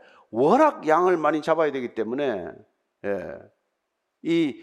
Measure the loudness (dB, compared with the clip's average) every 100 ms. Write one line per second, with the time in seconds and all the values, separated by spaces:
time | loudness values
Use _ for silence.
0 | -20 -20 -8 0 4 6 4 2 0 2
1 | 4 2 0 0 0 0 0 -2 -6 -6
2 | -6 -4 -4 -4 -8 -16 -20 _ _ _
3 | -6 -6 -8 -14 -18 _ _ _ _ _
4 | _ _ -2 0 0 -4